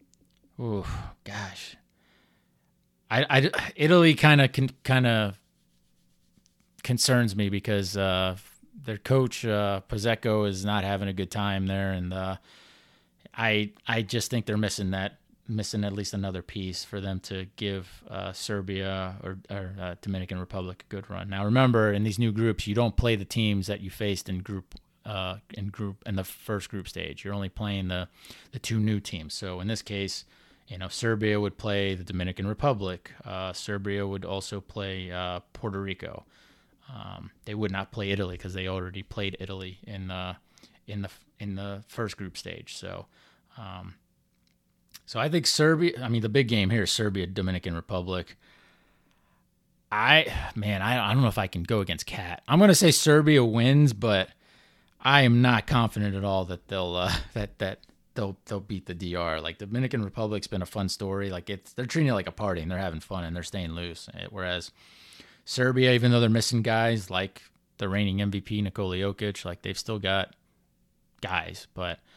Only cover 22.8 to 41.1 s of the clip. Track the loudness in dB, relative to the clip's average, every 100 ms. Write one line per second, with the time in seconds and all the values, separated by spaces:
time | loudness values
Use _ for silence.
22.8 | 2 2 2 0 0 0 2 2 -2 -6
23.8 | -8 -4 -2 -2 -4 -8 -6 -10 -10 -18
24.8 | _ _ -10 -6 -6 -8 -12 -10 -8 -6
25.8 | -8 -8 -6 -6 -6 -10 -6 -6 -6 -10
26.8 | -10 -8 -10 -8 -8 -6 -6 -6 -4 -4
27.8 | -2 -4 -6 _ -20 -20 -16 -12 -4 0
28.8 | 0 0 -4 -10 -10 -10 -8 -6 -4 -6
29.8 | -6 -4 -4 -6 -12 _ _ _ -16 -10
30.8 | -10 -2 0 2 2 2 0 -4 -2 0
31.8 | 0 -2 -6 -4 -4 -4 -6 0 0 0
32.8 | -4 -8 -14 -20 -12 -8 -8 -8 -6 -6
33.8 | -4 -4 -4 -6 -6 -6 -6 -10 -10 -8
34.8 | -6 -8 -8 -6 -6 -8 -12 -10 -8 -6
35.8 | -6 -8 -10 -14 -18 _ _ _ _ _
36.8 | -18 -16 -14 -14 -16 -16 -10 -4 -2 -2
37.8 | -6 -4 -2 0 -2 -6 -8 -6 -4 -4
38.8 | -6 -10 -12 -6 -6 -6 -10 -10 -12 -16
39.8 | -14 -12 -8 -8 -8 -12 _ _ -20 _
40.8 | -10 -8 -8